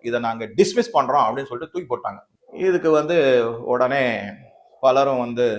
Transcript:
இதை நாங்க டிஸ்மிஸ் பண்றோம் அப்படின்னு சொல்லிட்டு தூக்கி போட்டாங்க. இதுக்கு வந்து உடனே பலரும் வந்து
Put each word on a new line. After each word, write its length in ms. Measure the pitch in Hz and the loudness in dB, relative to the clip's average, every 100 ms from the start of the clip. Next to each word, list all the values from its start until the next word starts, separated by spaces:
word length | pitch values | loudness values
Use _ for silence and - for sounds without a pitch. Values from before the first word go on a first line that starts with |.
| 117 | -2
இதை 100 | 120 117 | -2 -4
நாங்க 200 | 113 110 147 | -6 -6 0
டிஸ்மிஸ் 320 | 190 240 - 156 | 0 0 0 0
பண்றோம் 260 | 123 143 110 | 2 2 2
அப்படின்னு 240 | 123 139 | -2 -8
சொல்லிட்டு 220 | 123 160 185 | -10 -10 -10
தூக்கி 140 | 147 | -8
போட்டாங்க. 300 | 117 104 101 _ _ _ - 185 | -6 -8 -12 _ _ _ -4 -2
இதுக்கு 240 | 175 160 151 | 0 2 2
வந்து 200 | 151 175 135 123 117 117 117 | 2 2 4 2 2 -4 -2
உடனே 300 | 123 127 139 127 110 101 104 - _ _ _ | 0 2 0 0 -2 -8 -14 -20 _ _ _
பலரும் 400 | 131 131 139 127 | 2 4 2 0
வந்து 240 | 120 120 120 | -4 0 0